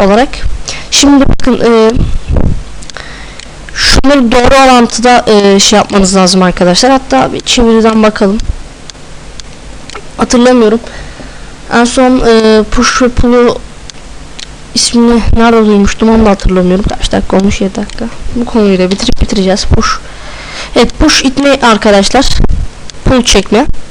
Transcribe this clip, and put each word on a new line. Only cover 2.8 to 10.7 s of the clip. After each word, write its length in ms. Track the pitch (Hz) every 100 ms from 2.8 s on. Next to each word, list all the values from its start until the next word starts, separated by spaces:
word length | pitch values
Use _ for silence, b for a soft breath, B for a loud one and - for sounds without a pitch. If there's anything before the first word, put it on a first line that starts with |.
| - B B B B B B B -
şunları 580 | - - - 262 285 233
doğru 320 | 247 247 269
orantıda, 600 | 262 247 233 - 247 240 -
e, 320 | 208 202 196
şey 180 | - 208
yapmanız 380 | - 202 190 190
lazım 280 | 185 190
arkadaşlar. 480 | 180 - 180 185 254
Hatta 420 | 262 - 262 -
bir 60 | -
çeviriden 640 | - - 226 226 220 220
bakalım. 340 | 214 214 196 220 - - - - - - - - - - - - - - - - - -
Hatırlamıyorum. 640 | 277 247 247 254 214